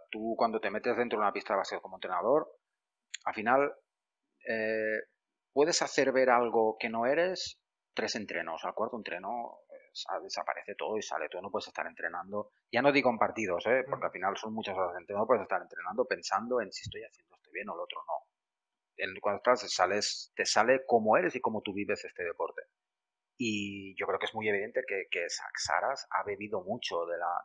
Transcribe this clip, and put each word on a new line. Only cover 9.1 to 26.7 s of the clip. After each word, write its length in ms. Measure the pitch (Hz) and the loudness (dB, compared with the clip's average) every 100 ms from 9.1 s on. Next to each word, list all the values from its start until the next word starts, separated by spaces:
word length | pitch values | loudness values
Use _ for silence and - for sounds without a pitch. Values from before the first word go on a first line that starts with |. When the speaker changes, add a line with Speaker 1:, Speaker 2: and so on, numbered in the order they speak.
| 85 98 120 117 - - | -6 -6 -6 -6 -12 -20
Speaker 1:
eh, 200 | - _ | -20 _
sa-, 260 | - - 92 | -12 -6 -6
desaparece 520 | 80 - - - - | -4 -6 -4 -4 -6
todo 240 | 101 76 107 | -6 -2 -2
y 60 | |
sale 260 | 98 76 76 | -2 -4 -4
todo. 140 | 87 | -6
No 80 | 95 | -4
puedes 160 | 104 - | -4 -6
estar 180 | - 82 | -6 -6
entrenando. 680 | 82 82 85 92 101 - _ _ | -4 -6 -6 -6 -6 -8 _ _
Ya 100 | 117 | 2
no 100 | 139 | 4
digo 200 | 143 127 | 6 4
en 80 | 113 | 4
partidos, 480 | 101 113 104 87 95 | 2 0 -2 0 4
¿eh? 160 | 127 127 | 2 2
Porque 180 | - 87 | -2 -4
Speaker 2:
Mm. 20 | |
Speaker 1:
al 40 | |
final 260 | 92 92 95 | -2 -2 -2
son 160 | 110 110 | -4 -6
muchas 200 | 107 92 | -4 -2
horas 180 | 90 | -2
de 80 | 90 | -2
entreno. 180 | 85 101 | -4 0
No 80 | 110 | 4
puedes 160 | 120 | 2
estar 180 | 95 95 | 2 -4
entrenando 440 | 87 82 87 104 123 | -4 -10 -6 -2 -2
pensando 560 | 92 87 98 113 123 | -2 -2 -2 0 -2
en 100 | 101 | -2
si 100 | - | -6
estoy 220 | - 104 | -12 -12
haciendo 320 | 110 _ _ _ | -14 _ _ _
esto 160 | _ | _
bien 180 | 82 101 | -10 -8
o 60 | 85 | -8
lo 80 | |
otro 200 | 87 - - | -8 -10 -8
no. 180 | 78 - _ _ _ _ _ _ - | -8 -8 _ _ _ _ _ _ -6
En, 240 | - 95 | -6 -2
cuando 180 | 104 101 | -2 0
estás, 340 | - 123 95 | 4 2 2
sales, 600 | - 90 101 - - - - | 2 2 2 0 -6 -8 -4
te 100 | 95 | 2
sale 360 | - 110 131 - | 4 6 6 6
como 280 | 120 107 117 | 4 6 4
eres 200 | 175 123 | 4 0
y 60 | |
como 200 | - 110 | -2 -4
tú 120 | - | -4
vives 300 | 98 101 101 | -4 -2 -2
este 200 | 90 - | -4 -8
deporte. 400 | 90 - 85 - - _ _ _ _ _ _ - | -6 -4 -6 -6 -14 _ _ _ _ _ _ -4
Y 540 | 117 104 101 101 98 95 | -2 -2 -2 -6 -10 -6
yo 80 | 101 | -2
creo 140 | 98 | -2
que 60 | 107 | -2
es 80 | |
muy 160 | 110 110 | -2 0
evidente 340 | 101 107 127 - | 0 0 -2 -2
que, 220 | 98 90 | -4 -2
que 200 | 95 85 | -4 -4
Sa-, 200 | - - - | -6 -8 -6
Saras 520 | - 85 101 139 - | 0 2 2 -2 -2
ha 120 | - | -2
bebido 380 | 98 98 104 104 | -2 -4 -4 -4
mucho 440 | 90 | -4